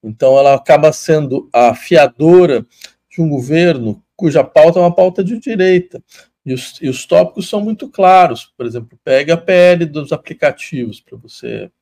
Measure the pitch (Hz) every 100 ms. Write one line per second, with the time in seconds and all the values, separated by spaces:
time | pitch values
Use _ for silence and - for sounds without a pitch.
0 | 110 107 135 135 139 135 - 147 156 151
1 | - 156 139 135 - 120 120 117 - 170
2 | 139 _ 156 180 175 135 120 _ - _
3 | _ - 160 143 123 160 175 143 113 104
4 | _ _ 170 147 165 - 156 180 175 175
5 | 185 180 190 240 262 226 185 180 180 -
6 | _ _ _ _ - 131 - - 135 127
7 | - 175 175 - 185 214 208 220 269 -
8 | 185 185 175 110 - _ 120 120 117 _
9 | - 135 147 170 170 180 175 175 165 151
10 | 139 147 - 139 147 - - 135 117 104
11 | _ 117 113 - 120 110 101 _